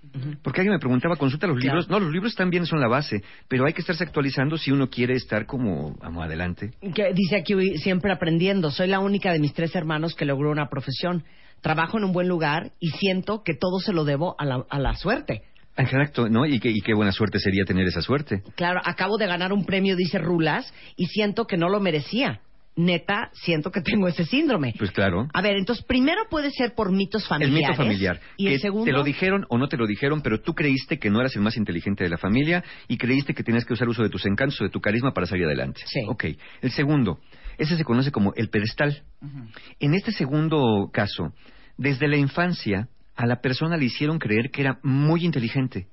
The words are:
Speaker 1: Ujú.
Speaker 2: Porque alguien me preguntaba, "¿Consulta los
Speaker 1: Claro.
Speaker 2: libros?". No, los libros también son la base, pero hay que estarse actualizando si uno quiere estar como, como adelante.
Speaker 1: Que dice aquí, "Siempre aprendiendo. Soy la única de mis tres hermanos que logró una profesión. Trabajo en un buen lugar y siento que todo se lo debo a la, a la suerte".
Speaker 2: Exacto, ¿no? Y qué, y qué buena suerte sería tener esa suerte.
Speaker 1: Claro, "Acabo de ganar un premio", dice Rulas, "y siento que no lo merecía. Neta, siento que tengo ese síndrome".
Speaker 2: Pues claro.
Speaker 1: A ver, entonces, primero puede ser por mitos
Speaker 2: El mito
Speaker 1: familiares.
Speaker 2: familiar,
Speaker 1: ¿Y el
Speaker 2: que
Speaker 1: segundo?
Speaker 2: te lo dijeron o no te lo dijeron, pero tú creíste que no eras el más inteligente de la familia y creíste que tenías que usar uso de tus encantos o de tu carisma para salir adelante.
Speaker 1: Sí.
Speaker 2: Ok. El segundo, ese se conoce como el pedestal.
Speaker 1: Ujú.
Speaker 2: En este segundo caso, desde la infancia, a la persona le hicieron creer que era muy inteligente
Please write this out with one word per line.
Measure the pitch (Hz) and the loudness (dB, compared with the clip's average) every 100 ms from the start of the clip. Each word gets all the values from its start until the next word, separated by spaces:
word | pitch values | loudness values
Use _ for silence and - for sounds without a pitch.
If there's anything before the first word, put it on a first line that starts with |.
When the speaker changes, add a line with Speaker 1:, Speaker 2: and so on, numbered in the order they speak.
| 147 135 | -12 -10
Speaker 1:
Ujú. | 135 147 | -8 -8
Speaker 2:
Porque | - 135 | -4 0
alguien | 190 | 0
me | 185 | 0
preguntaba, | 127 123 170 175 | 2 2 2 0
"¿Consulta | 139 143 196 | 0 0 -2
los | 127 | 0
Speaker 1:
Claro. | 131 156 | 2 0
Speaker 2:
libros?". | 170 | 2
No, | 196 | 0
los | 175 | 2
libros | 165 220 - | 0 -4 -2
también | 185 175 165 | 0 0 0
son | 160 | 2
la | 123 | 2
base, | 127 151 104 - - - | 2 0 -4 -6 -20 -4
pero | 127 135 | 2 2
hay | |
que | 165 | 0
estarse | 165 170 175 | -4 -4 -2
actualizando | - 139 135 135 160 | 0 0 0 0 -2
si | - | 0
uno | 139 131 | 2 0
quiere | - 123 127 | 0 0 0
estar | - 107 110 | 0 -4 -2
como, | 131 117 80 76 71 | -2 -2 -2 -4 -8
como | - 82 | -10 -6
adelante. | 82 78 90 87 104 - 196 175 | -6 -4 -4 -4 -8 -8 -6 0
Speaker 1:
Que | 196 | 2
dice | 185 190 202 | 2 2 0
aquí, | 160 196 190 156 | 0 2 2 0
"Siempre | 190 185 202 | 0 0 0
aprendiendo. | 185 165 165 190 196 156 | 0 2 2 2 2 0
Soy | 135 185 | 0 0
la | 190 | 2
única | 196 202 196 | 2 0 2
de | 165 | 2
mis | 147 | 2
tres | - 165 190 | 0 -2 -2
hermanos | 156 156 165 - | -2 -2 -2 -2
que | |
logró | 147 139 147 | -2 0 0
una | 151 147 | 0 -2
profesión. | 135 127 127 175 180 - - - - | -4 -6 -4 -2 -2 -6 -20 -20 -8
Trabajo | 156 156 165 226 | -2 0 0 0
en | 196 | 0
un | |
buen | 180 180 | 2 2
lugar | 175 156 156 202 - | 2 2 0 -4 -6
y | 170 | -4
siento | - 196 185 180 214 | 0 0 0 -2 -4
que | - | -4
todo | 151 185 185 | -2 0 0
se | 185 | 0
lo | 170 147 | 0 2
debo | 139 175 - | 0 -2 -2
a | 143 | -2
la, | 127 - | -2 -4
a | 143 | -2
la | 127 110 | -2 0
suerte". | 175 269 - 110 - - - - | -2 -2 -2 -8 -8 -20 -14 -2
Speaker 2:
Exacto, | 127 131 147 139 113 | 0 2 0 0 2
¿no? | 113 151 | 4 4
Y | 131 | 2
qué, | 117 | 2
y | 107 | 0
qué | 98 107 | 2 2
buena | 104 | 2
suerte | 95 104 98 | 2 0 2
sería | 98 98 95 | 2 2 2
tener | 92 92 | 2 2
esa | 85 | 0
suerte. | 80 135 151 101 - - | 0 -2 0 -6 -6 -4
Speaker 1:
Claro, | 175 180 | -2 0
"Acabo | - 175 190 214 | -2 -2 -2 0
de | 202 | 0
ganar | 175 185 | 0 0
un | 202 185 | 0 0
premio", | 190 190 180 | 2 2 2
dice | 180 190 | 0 0
Rulas, | 160 175 156 175 269 - - - | 0 2 2 0 -4 -16 -20 -6
"y | 175 | -4
siento | 202 208 202 226 | 0 0 0 -2
que | 190 | 0
no | 170 | 2
lo | 208 | 2
merecía. | 190 151 135 214 262 110 - - - - | 2 0 -2 -2 -2 -4 -12 -20 -12 0
Neta, | 175 175 170 202 240 | 2 2 0 -4 -4
siento | - - 160 151 | -8 -2 -2 0
que | 202 | -4
tengo | 160 226 180 | 0 2 2
ese | 170 165 | 0 0
síndrome". | 262 320 214 131 - | 2 2 2 0 -2
Speaker 2:
Pues | 101 | -2
claro. | - 98 87 139 | 2 2 2 -2
Speaker 1:
A | 175 | 0
ver, | 202 196 | 0 0
entonces, | 190 240 - | 0 -4 0
primero | 254 262 370 440 | 2 4 2 -2
puede | 311 285 | -2 -2
ser | - 247 | -2 -2
por | - 208 | 0 0
mitos | 190 196 220 - | 2 2 -2 -2
Speaker 2:
El | 151 147 | 0 2
mito | 151 139 | 2 2
Speaker 1:
familiares. | 127 | 2
Speaker 2:
familiar, | 120 98 95 85 - - | 0 2 0 -2 -8 -2
Speaker 1:
¿Y | 196 | 0
el | |
Speaker 2:
que | 135 | 0
Speaker 1:
segundo? | 208 202 233 | 0 0 2
Speaker 2:
te | |
lo | 135 | 2
dijeron | 143 139 190 196 - | 0 0 0 0 0
o | 120 | 0
no | 139 | 0
te | - | 0
lo | 110 | -2
dijeron, | 101 139 156 | 0 0 0
pero | 135 110 | 0 -2
tú | - 165 | -2 0
creíste | 147 135 - - | 2 2 0 -4
que | 107 | 2
no | 104 | 2
eras | 131 110 | 2 0
el | |
más | 104 123 | 0 0
inteligente | 101 85 101 101 | -2 -2 -4 -2
de | 90 | -2
la | 82 | -2
familia | 95 117 151 175 - - - | 2 2 2 0 -2 -18 -6
y | - | -2
creíste | 120 135 139 - | 2 2 0 -4
que | |
tenías | 113 117 | 0 0
que | 117 | 0
usar | 117 120 | -2 0
uso | 117 | 2
de | 107 | 0
tus | 95 101 | 0 0
encantos | 98 143 - | 2 0 0
o | |
de | 98 | -4
tu | 101 | -2
carisma | 107 110 131 | 0 2 0
para | - 87 | 0 -2
salir | 92 85 | 0 0
adelante. | 69 65 65 - | 0 -4 -8 -6
Speaker 1:
Sí. | 147 104 | -6 -4
Speaker 2:
Ok. | 117 82 - - - | -4 -4 -6 -14 -6
El | 127 | -4
segundo, | - 143 151 107 78 - - - - | -2 2 2 2 -2 -10 -16 -14 -4
ese | 151 170 | -2 0
se | |
conoce | 160 117 135 | 2 2 2
como | 117 101 - | 2 0 2
el | 113 | -2
pedestal. | 107 107 - 147 143 - - | 0 -2 0 -2 -2 -10 -18
Speaker 1:
Ujú. | 143 139 113 101 - - | -16 -14 -16 -18 -20 -2
Speaker 2:
En | 147 | 2
este | 175 208 | 2 0
segundo | 208 139 151 156 151 123 104 98 | -2 0 2 2 4 4 4 2
caso, | - 101 - 80 - - - - - | 0 -2 -2 -8 -8 -20 -20 -20 -4
desde | 131 131 147 | -2 0 2
la | 147 | 4
infancia, | 139 - 180 170 - 95 113 - - - | 2 2 0 0 0 -2 -2 -10 -18 -2
a | 120 | 0
la | 120 | 0
persona | 135 127 160 170 | -2 0 0 0
le | 127 | 0
hicieron | - 147 160 | 0 -2 0
creer | 113 107 123 | 2 0 0
que | - | -2
era | 135 127 | -2 0
muy | 143 135 147 170 170 | 0 2 4 4 2
inteligente | 143 117 143 131 98 92 | 0 0 0 -2 -4 -12